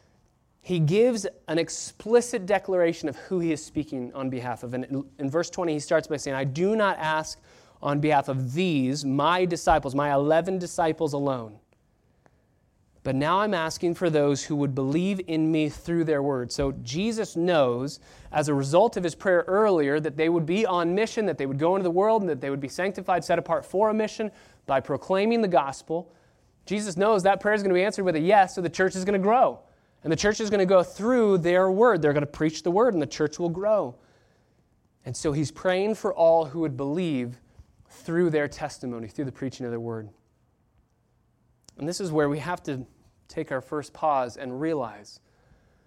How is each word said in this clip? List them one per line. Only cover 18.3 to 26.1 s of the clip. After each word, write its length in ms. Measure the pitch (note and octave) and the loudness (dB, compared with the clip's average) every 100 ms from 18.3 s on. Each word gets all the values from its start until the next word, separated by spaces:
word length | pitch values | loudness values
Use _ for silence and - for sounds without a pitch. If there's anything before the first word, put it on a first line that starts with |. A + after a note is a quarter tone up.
as 180 | D3+ D3+ | -2 0
a 60 | C#3+ | 0
result 440 | C3+ E3 A3+ A3 | 2 4 4 2
of 60 | F3 | -4
his 100 | - | -2
prayer 320 | G3+ F3 E3 | 2 2 4
earlier, 500 | F#3+ G#3+ F3+ C#3+ D3 | 2 4 4 2 0
that 180 | D#3 C#3+ | -2 -2
they 100 | D#3+ | 0
would 160 | E3+ D#3 | 2 0
be 220 | F#3 G#3+ | 0 0
on 280 | F3+ E3+ F#3 | 0 0 0
mission, 300 | A3 - G#3 | -2 -2 -2
that 140 | D3 | -2
they 80 | C#3 | -4
would 120 | C#3 | 0
go 180 | E3 F#3+ | 2 2
into 80 | F#3 | 2
the 60 | |
world, 300 | E3+ G#3 A3+ | 2 2 2
and 80 | F#3+ | 0
that 140 | C#3 | -2
they 80 | C#3 | -4
would 100 | C#3 | -6
be 80 | C3+ | -6
sanctified, 560 | - F#3 G3 F#3 F3+ D#3+ | -4 -4 -4 -2 -2 0
set 140 | E3+ | -2
apart 260 | E3 D#3+ - | 0 -4 -2
for 240 | F#3 G#3+ | 0 2
a 60 | G#3+ | 2
mission 360 | G#3+ - G#3+ - - _ - | -2 -4 -8 -8 -20 _ -2
by 140 | C#3+ | -2
proclaiming 600 | - C#3 - F#3+ G#3 A#3 | 0 -4 0 0 2 2
the 80 | G#3+ | 2
gospel. 640 | E3+ C#3 C3 - E3 F3+ | 2 0 -6 -6 -6 -8